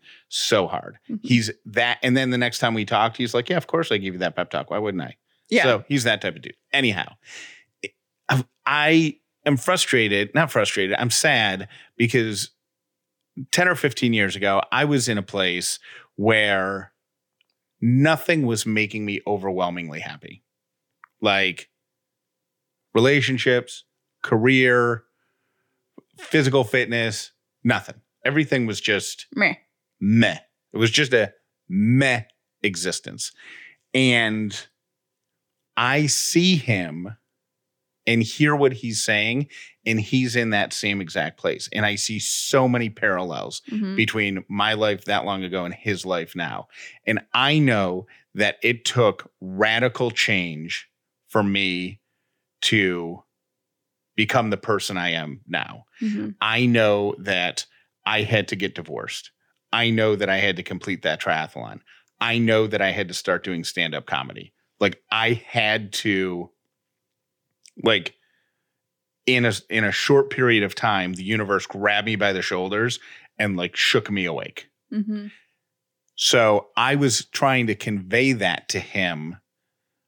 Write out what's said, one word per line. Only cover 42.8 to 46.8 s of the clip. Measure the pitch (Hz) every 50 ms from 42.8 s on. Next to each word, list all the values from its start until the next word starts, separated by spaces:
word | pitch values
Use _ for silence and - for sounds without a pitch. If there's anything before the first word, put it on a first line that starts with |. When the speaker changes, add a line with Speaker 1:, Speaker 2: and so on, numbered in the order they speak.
| 117 107
Speaker 1:
parallels | - - 110 104 95 90 92 87 76 57 50 - - - - 277
Speaker 2:
Mm-hmm. | 226 214 208 190 196 -
Speaker 1:
between | 113 - - 110 104 101 95 92 - -
my | 101 101 104 107 110
life | 104 110 107 101 95 -
that | 101 101 101 -
long | 101 98 95 92
ago | 90 92 92 87
and | 87 87
his | - - 107 98 87 -
life | 92 92 85 82 - -
now. | 87 85 71 53 50 - - - -